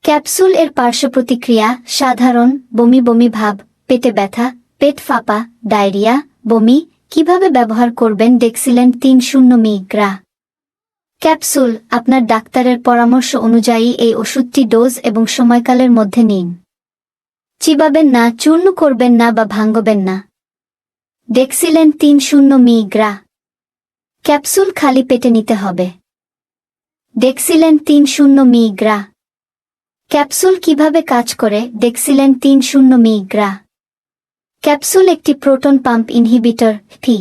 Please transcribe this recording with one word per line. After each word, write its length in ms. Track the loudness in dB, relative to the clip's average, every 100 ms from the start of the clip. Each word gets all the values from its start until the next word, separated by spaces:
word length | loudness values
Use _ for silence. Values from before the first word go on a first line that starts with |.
ক্যাপসুল 480 | 0 -2 -2 0 0
এর 160 | 2 -2
পার্শ্বপ্রতিক্রিয়া 960 | -2 -4 -2 -4 -4 -2 -6 -2 0 0 -4 -8
সাধারণ 640 | -4 -4 0 0 2 0 -2 _
বমি 260 | 0 2 2
বমি 280 | 2 2 0
ভাব, 260 | 0 -6 -6 _ _ -4
পেটে 240 | -2 0
ব্যথা, 340 | -2 -4 -4 -6 -8 _ _
পেট 180 | -2 -2
ফাঁপা, 380 | -6 -6 -4 -6 -6 _ -4
ডায়রিয়া, 480 | -2 -2 0 -2 -2 -6 _ -2
বমি। 300 | 0 2 2 -2 _ _
কিভাবে 380 | -2 0 2 2
ব্যবহার 400 | 0 0 0 -2
করবেন 360 | 0 -2 0 2 2
ডেক্সিলেন 500 | 0 -2 -2 2 2
তিন 240 | 2 2 2
শূন্য 300 | 2 2 4
মিগ্রা? 560 | 4 0 -2 -6 -4 -4 -6 _ _ _ _ _ _ _ _ _ _
ক্যাপসুল। 480 | -2 -2 -4 -2 -2 -4 _
আপনার 320 | -4 0 -2 0
ডাক্তারের 520 | -4 -2 -2 0 0
পরামর্শ 520 | 0 0 2 0 -2 -4
অনুযায়ী 520 | 0 0 0 0 -2 0
এই 140 | -2
ওষুধটি 480 | -2 -6 -6 -2 -2
ডোজ 280 | 0 2 0 -2
এবং 200 | -6 -2 -4
সময়কালের 640 | 0 2 2 0 0 2
মধ্যে 320 | 2 0 0
নিন। 260 | 0 0 -4 -10 _ _ _ _ _ _ _ _ _ _
চিবাবেন 460 | -2 2 2 2 2
না, 140 | 2 0
চূর্ণ 360 | 0 0 2 0
করবেন 400 | 0 -2 0 2
না 140 | 2 2
বা 120 | 0
ভাঙবেন 560 | -4 -2 -2 -2 -2 -2
না। 160 | -4 -8 -12 _ _ _ _ _ _ _ _ _ -4
ডেক্সিলেন 600 | -2 -2 -4 0 2 2
তিন 240 | 2 2 2
শূন্য 300 | 2 2 4
মিগ্রা। 560 | 4 4 2 0 -2 -4 -6 _ _ _ _ _ _ _ _ _ _
ক্যাপসুল 440 | -2 -2 -2 -2 -2
খালি 320 | -2 0 0
পেটে 280 | 0 -2 0
নিতে 240 | 0 -2
হবে। 320 | -4 -4 -6 -8 -8 _ _ _ _ _ _ _ _ _ _ _
ডেক্সিলেন 600 | -2 -2 -2 -2 2 4 2
তিন 240 | 2 2 2
শূন্য 320 | 2 2 4
মিগ্রা। 560 | 4 2 0 -2 -4 -4 -8 _ _ _ _ _ _ _ _ _ _
ক্যাপসুল 440 | -4 -2 -2 -2 0
কিভাবে 360 | -2 0 0 0
কাজ 260 | -2 -4 -4
করে? 260 | -4 -2 -2 -6
ডেক্সিলেন 560 | -4 -4 -4 -2 2 2
তিন 240 | 2 2 2
শূন্য 320 | 2 2 4
মিগ্রা। 560 | 4 2 0 -4 -4 -4 -8 _ _ _ _ _ _ _ _ _ _
ক্যাপসুল 440 | -4 -2 0 2 2
একটি 240 | 0 -4
প্রোটন 420 | -2 0 0 0 0
পাম্প 280 | 0 -4 -2
ইনহিবিটর, 640 | -2 0 2 0 0 -2 -2 _ _
পি। 160 | -4 -4